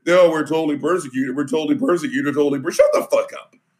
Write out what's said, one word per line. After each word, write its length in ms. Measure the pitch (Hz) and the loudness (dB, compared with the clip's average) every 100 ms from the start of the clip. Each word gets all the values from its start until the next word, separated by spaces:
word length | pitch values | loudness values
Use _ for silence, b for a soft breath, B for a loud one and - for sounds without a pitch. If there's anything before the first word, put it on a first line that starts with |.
| 160 | 0
"No, 240 | 180 170 | 4 4
we're 160 | 160 139 | 4 -2
totally 320 | 160 160 143 | -2 -2 -2
persecuted. 580 | 143 175 143 131 135 131 | -2 -2 -4 -6 -4 -4
We're 100 | 139 | -2
totally 320 | 160 151 147 | -2 0 -2
persecuted. 560 | 254 175 147 127 147 | 0 0 -2 -4 -2
Totally 260 | 143 147 139 | 0 0 0
per-," 120 | 151 | -4
shut 180 | - 554 | 2 4
the 140 | - - | 2 0
fuck 220 | - - | 0 -2
up. 200 | - - _ _ | -8 -18 _ _